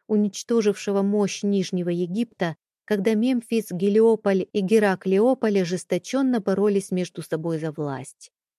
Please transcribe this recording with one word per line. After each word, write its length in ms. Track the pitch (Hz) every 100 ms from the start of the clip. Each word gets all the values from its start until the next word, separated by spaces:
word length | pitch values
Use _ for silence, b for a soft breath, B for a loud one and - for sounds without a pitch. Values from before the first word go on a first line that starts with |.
| -
уничтожившего 920 | 214 208 - - 233 208 196 - 196
мощь 420 | 196 208 196 -
Нижнего 460 | 202 202 180 180 175
Египта, 640 | 175 175 190 233 - 175 156 _ _ -
когда 280 | 214 208
Мемфис, 580 | 214 247 247 - 226 214
Гелиополь 760 | 180 202 208 226 214 202 196 180
и 100 | 208
Гераклеополь 1000 | 185 220 208 185 185 190 233 262 220 202
ожесточённо 800 | 170 180 - 180 - 262 269 240
боролись 520 | 196 190 208 196 196
между 300 | 180 175 -
собой 380 | 160 160 165 160
за 120 | 156
власть. 600 | 151 147 135 131 - - _ _